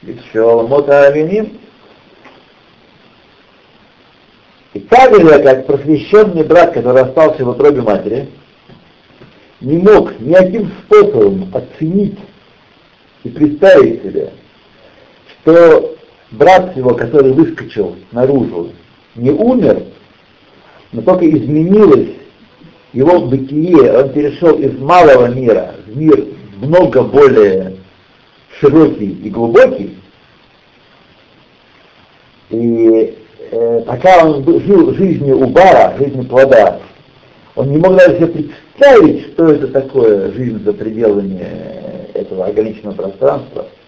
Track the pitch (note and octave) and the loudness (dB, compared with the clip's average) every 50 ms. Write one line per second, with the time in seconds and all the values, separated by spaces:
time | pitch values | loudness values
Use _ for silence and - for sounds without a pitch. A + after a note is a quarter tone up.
0 | - - - - - - - A2 A2+ A#2 A#2 A#2 A2+ A#2 C3+ C#3+ D3 C#3+ C#3+ C#3+ | -18 -18 -20 -20 -20 -10 -6 -2 0 0 0 0 0 -2 -2 -2 0 2 2 4
1 | C#3+ C#3 C#3+ D3+ D#3 E3 F#3+ G#3+ G#3+ - - - _ _ _ _ _ _ _ _ | 4 2 2 0 -4 -4 -4 -6 -6 -6 -12 -20 _ _ _ _ _ _ _ _
2 | _ _ _ _ _ - _ _ _ _ _ _ _ _ _ _ _ _ _ _ | _ _ _ _ _ -20 _ _ _ _ _ _ _ _ _ _ _ _ _ _
3 | _ _ _ _ _ _ _ _ _ _ _ _ _ _ _ _ _ _ _ _ | _ _ _ _ _ _ _ _ _ _ _ _ _ _ _ _ _ _ _ _
4 | _ _ _ _ _ _ _ _ _ _ _ _ _ _ _ G#3 G3 - - B3 | _ _ _ _ _ _ _ _ _ _ _ _ _ _ _ -18 -6 0 2 4
5 | C4 B3+ A3 G3+ E3 D#3+ D3+ C3+ A#2+ C3+ C3 C3 - - C#3+ C3+ C#3 D3 D#3 C#3 | 4 6 6 4 6 6 4 4 4 2 2 0 -2 -6 -6 -6 -2 -2 -2 -2
6 | - - - G#3 G#3+ F#3+ F3 D#3+ D3+ C3+ D#3 F3 E3+ - - B2 A2 B2 B2 C3 | -2 2 2 2 2 2 0 -4 -2 2 2 2 2 2 0 -4 -4 0 2 2
7 | C3 B2 - E3+ D#3+ D3+ - - C3 B2 - - C#3 D3 C#3+ B2+ A2+ G#2+ G2+ F#2+ | 0 0 0 0 0 0 0 -2 -6 -6 -4 0 0 0 0 0 -2 -2 -4 -4
8 | F2+ G#2 A2 C3 C#3 - - - _ _ _ _ _ _ - _ _ _ _ _ | -4 -6 -8 -8 -10 -12 -18 -20 _ _ _ _ _ _ -20 _ _ _ _ _
9 | _ _ _ _ - _ _ _ _ _ _ _ - B2+ D3+ E3+ F#3 G3+ G#3+ F3+ | _ _ _ _ -20 _ _ _ _ _ _ _ -8 -6 -4 0 2 4 4 4
10 | - - - - A2 C3+ E3 F#3 F#3 F#3 - A3+ G3+ - - - - _ - - | 2 -2 -8 -12 -6 0 2 2 2 2 -2 -6 -8 -8 -10 -16 -4 _ 4 4
11 | G3+ - - A#2+ G#2+ G2 G2 F#2+ F#2 - - B2+ B2 - - - D#3 D#3+ F3+ G3+ | 4 4 2 0 0 0 0 -4 -10 -10 -10 -12 -12 -12 -12 -10 -8 -4 -2 -2
12 | G#3 - - - - - _ _ _ _ _ _ _ _ _ _ _ _ _ _ | -4 -4 -8 -12 -20 -20 _ _ _ _ _ _ _ _ _ _ _ _ _ _
13 | _ _ _ _ _ A#2+ B2 - - - - - - F#2+ A2 A2 - - A2+ G#2 | _ _ _ _ _ -16 -4 -2 -2 -2 -2 2 4 4 6 6 4 2 0 -6
14 | - F#2+ - - - - - _ _ _ _ _ _ _ _ _ _ _ _ _ | -10 -10 -8 -8 -10 -10 -14 _ _ _ _ _ _ _ _ _ _ _ _ _
15 | _ _ _ _ _ _ - _ _ D#3+ D#3+ E3+ E3+ E3 D#3 - - - - - | _ _ _ _ _ _ -20 _ _ 4 4 6 6 6 6 4 2 -4 -12 -14
16 | _ _ _ _ _ _ A2+ G#2+ C#3 E3+ F#3 F3+ F3+ - - C3+ B2+ B2+ A#2 A2+ | _ _ _ _ _ _ -4 0 2 4 4 2 2 -2 -8 -6 -4 -2 -2 -2
17 | - A#2 - D3+ C3+ C3 C3 D3+ E3 - - - G#2+ - - A2+ G2 F2 F2 - | -4 -2 0 0 2 2 2 2 0 -2 -2 -12 -16 -14 -8 -8 -8 -8 -8 -16
18 | - _ - A#2+ B2+ C3+ C#3+ C3+ A2+ F2+ - E2+ E2+ E2+ - _ _ _ _ _ | -20 _ -6 -4 -2 -2 -2 -2 -4 -4 -8 -12 -12 -12 -16 _ _ _ _ _
19 | _ _ _ A2+ A#2+ B2+ D3+ - A3 A#3+ C4 A#3+ F3+ C3 G2+ - - - - _ | _ _ _ -6 -4 -4 -2 0 0 0 0 0 0 0 -2 -2 -4 -14 -20 _
20 | _ _ _ _ _ _ _ _ _ _ _ _ _ _ _ _ _ _ - A#2 | _ _ _ _ _ _ _ _ _ _ _ _ _ _ _ _ _ _ -14 -8
21 | - F3 F#3 F#3 F3 D#3 D#3 C3+ A#2+ C3 D3 D#3 D#3+ F3 G3 G#3+ G#3+ F3 C#3+ A#2 | -4 -2 -2 0 0 -2 -2 -2 -4 -4 -4 -4 -2 0 2 2 4 4 4 2
22 | - - - - - _ _ _ _ _ _ _ - - _ _ _ _ _ A2+ | 0 -4 -10 -18 -20 _ _ _ _ _ _ _ -20 -20 _ _ _ _ _ -2
23 | C3+ D#3 F3+ F3 C#3+ B2+ B2+ C3 C3 - C#3+ D3+ D#3+ F#3 F3+ D#3 B2 - G2 A#2+ | 0 0 0 0 0 -2 -6 -6 -6 -6 -6 -6 -4 0 2 2 4 4 2 0
24 | C#3 C3+ B2+ D3 D3 D3 C#3+ - F3 E3+ D3+ D#3 C#3+ C3+ B2+ C3 C3+ C#3 F3 F#3 | 0 -2 -2 -4 -4 -4 -6 -2 0 0 0 0 -2 -6 -6 -6 -4 0 2 4
25 | G3 D3+ C3+ B2 A#2+ A#2+ A#2+ C3 B2+ A#2+ G#2+ F#2 - - - - - G2+ A2 C3+ | 6 6 6 4 2 0 -2 -4 -2 -2 -2 -2 -2 -8 -14 -20 -20 -16 -12 -4
26 | D#3 D#3 D3 - - - - - - - - - G#2 C#3 D#3+ F3+ F#3 C3 B2 C3 | 0 2 2 2 0 -8 -12 -20 -20 -20 -18 -12 -8 -2 0 2 2 2 0 -2
27 | A#2 - - C#3 D3 C3 A#2 A2 G#2 G2+ F#2 F#2+ F#2+ F#2 F#2 - - _ _ _ | -2 0 2 4 4 4 4 4 2 2 0 -2 -6 -8 -14 -18 -20 _ _ _
28 | _ _ _ _ _ _ _ _ _ _ - - - C#3+ B2+ D#3+ D#3 - - - | _ _ _ _ _ _ _ _ _ _ -16 -2 -2 2 2 4 2 2 0 -6
29 | G#2 F#2+ F2 - - G#2+ F#2+ A2 A#2 A#2 A#2 - - - - - G2 - - - | -10 -10 -10 -10 -12 -12 -8 -6 -6 0 2 2 2 2 0 -6 -12 -14 -16 -20
30 | _ _ _ _ _ _ _ _ _ _ _ _ _ _ _ _ _ _ _ _ | _ _ _ _ _ _ _ _ _ _ _ _ _ _ _ _ _ _ _ _
31 | _ _ _ _ _ _ _ _ _ _ _ _ _ _ _ _ _ _ _ _ | _ _ _ _ _ _ _ _ _ _ _ _ _ _ _ _ _ _ _ _
32 | _ _ _ _ _ _ _ _ _ _ A2 A2+ A#2 A#2 A#2 A2+ A2+ A2+ A2+ A2 | _ _ _ _ _ _ _ _ _ _ -8 -6 -4 -4 -2 0 2 2 2 2
33 | G#2+ - - - - _ _ _ - - - A2+ A#2 A#2 A#2 A#2 A#2 A#2+ A#2+ B2 | 0 -2 -6 -16 -20 _ _ _ -18 -12 -8 -6 -4 -4 -4 -4 -6 -6 -10 -2
34 | - F#3 F#3+ F3 D#3+ D#3+ D3+ C#3 C3+ D3+ E3+ - - F3 G3+ F#3 D#3+ C#3 B2+ B2+ | 2 4 4 4 4 2 -2 -2 -2 -2 -2 -2 0 0 2 2 2 0 0 -2
35 | F#3+ F#3+ D#3 B2 C#3+ C#3 C3 C3 C3+ A#2+ - D#3+ F#3 F#3+ D#3+ A#2+ G#2+ F#2 - - | -2 -4 -2 -4 -2 -2 0 0 0 0 2 4 4 6 4 4 2 0 0 -4
36 | C3+ C#3 - C3 A#2+ A#2+ A#2+ B2+ C3+ C3+ C3 A2+ G#2 F#2 - - - - _ _ | -6 -6 -6 -10 -10 -2 2 2 4 6 6 4 4 2 0 -4 -16 -20 _ _
37 | _ _ _ _ _ _ _ _ _ _ _ - B2+ C#3 C#3 D#3 E3+ F#3 F#3 F#3 | _ _ _ _ _ _ _ _ _ _ _ -8 -6 -4 -2 0 0 2 4 4
38 | F3+ F3 C#3 - E3+ D#3 - - - - - - _ _ _ - - C#4+ C4+ - | 4 4 4 0 -2 -4 -4 -8 -10 -12 -12 -20 _ _ _ 2 4 4 6 6
39 | - D3+ - - - - - - E3+ D#3+ D3 C3 C3+ B2+ B2+ C3+ C3+ - - C3+ | 4 4 2 -2 -8 -12 -4 -2 0 0 0 0 -2 -4 -4 -6 -6 -4 -4 0
40 | A#2+ A2 G#2 G2 F#2+ G2+ G2 A#2 C3 A#2+ A2+ G#2 F#2 G2+ G2+ F#2 G#2 A2+ G#2+ A2 | 0 0 0 0 -4 -6 -8 -8 -8 -8 -8 -8 -6 -6 -6 -6 -8 -10 -8 -4
41 | A#2 G#2+ G2+ G2+ G2 F#2+ F#2+ F2+ F2 E2+ E2+ E2+ E2+ - - - - - - - | -2 -2 -2 -2 -4 -6 -10 -10 -12 -14 -14 -16 -16 -16 -18 -18 -18 -18 -18 -18
42 | - - - - G2 - G2+ F#2 F#2 F#2+ G#2 G#2+ A2 A2 G#2+ - - G#2 F#2+ - | -18 -12 -10 -10 -10 -10 -8 -8 -8 -6 -4 -4 -4 -6 -6 -14 -14 -16 -12 -12
43 | F#2+ F#2+ - - C3 C#3 D3 - - - - - - - _ _ _ | -12 -12 -10 -4 -4 -4 -4 -4 -10 -14 -16 -16 -16 -16 _ _ _